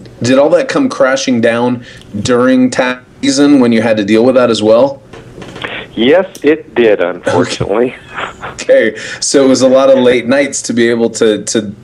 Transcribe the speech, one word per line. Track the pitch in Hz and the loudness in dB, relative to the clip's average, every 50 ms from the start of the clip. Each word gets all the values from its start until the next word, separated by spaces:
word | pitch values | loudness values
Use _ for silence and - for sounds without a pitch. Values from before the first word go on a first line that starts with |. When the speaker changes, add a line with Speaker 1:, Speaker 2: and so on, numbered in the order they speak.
| - - - - | -20 -20 -12 -6
Speaker 1:
did | 120 120 131 135 | -2 0 2 2
all | 143 156 | 2 4
that | 175 165 131 - | 2 0 0 0
come | - 151 135 127 | -2 -2 -2 -2
crashing | - - 139 127 135 135 - 135 123 117 | -2 0 0 0 0 -2 -2 -2 -2 0
down | 113 117 117 117 120 123 123 120 - - - - - - - 104 | 0 0 0 0 -2 -2 -4 -6 -8 -14 -20 -20 -18 -12 -10 -6
during | 107 123 123 120 127 131 131 127 127 127 | -2 0 0 2 2 2 2 2 2 0
tax | - - 127 127 127 - - - - - | 0 0 -2 -2 -4 -8 -12 -20 -14 -6
season | 131 139 135 139 143 143 147 135 | -4 -2 0 2 2 4 4 4
when | 120 120 | 4 2
you | 117 113 | 2 2
had | 113 117 110 107 | 0 0 0 0
to | 98 | 0
deal | 98 110 110 117 | 2 2 2 4
with | 131 123 | 4 4
that | 131 123 117 | 4 2 2
as | 110 104 | 0 0
well? | 107 110 113 117 135 143 - - - - - - - - - - - - - - - - - - - - - | 2 2 4 4 2 0 -2 -6 -18 -20 -20 -20 -20 -20 -20 -20 -18 -18 -16 -14 -14 -12 -12 -14 -16 -10 -6
Speaker 2:
Yes, | 104 117 131 156 185 190 - - - - | -2 0 2 2 2 0 -2 -6 -4 0
it | 143 160 156 - - - | 0 0 0 -2 -6 -2
did, | 123 120 110 101 90 | 0 2 2 2 0
unfortunately. | 87 87 87 87 - - - 87 - - - - 87 87 98 113 123 131 - - - - - - - - - - - - - | 0 -4 -6 -6 -6 -4 -2 -2 -2 -2 -4 -6 -6 -4 -2 -2 -2 -4 -6 -10 -18 -18 -14 -14 -12 -14 -14 -16 -16 -16 -14
Speaker 1:
Okay. | - - | -8 -2
Okay, | - - 262 - - - - - - - - | 0 2 2 2 0 -2 -6 -10 -14 -12 -10
so | - - - 139 135 | -4 -2 0 2 4
it | 131 | 2
was | 127 120 | 2 2
a | 131 131 | 2 2
lot | 127 131 135 135 | 2 4 4 4
of | 135 127 | 4 4
late | 123 123 127 120 110 117 | 4 2 2 0 0 0
nights | 135 143 143 135 135 - - | 0 0 0 -2 -4 -8 -8
to | - 123 | -4 -2
be | 117 117 117 | 0 0 0
able | 120 117 117 113 | 0 0 -2 -2
to, | - - 117 110 107 98 - | -2 0 0 0 0 0 -4
to, | - - 117 107 101 101 - | -4 -4 -4 -4 -6 -8 -14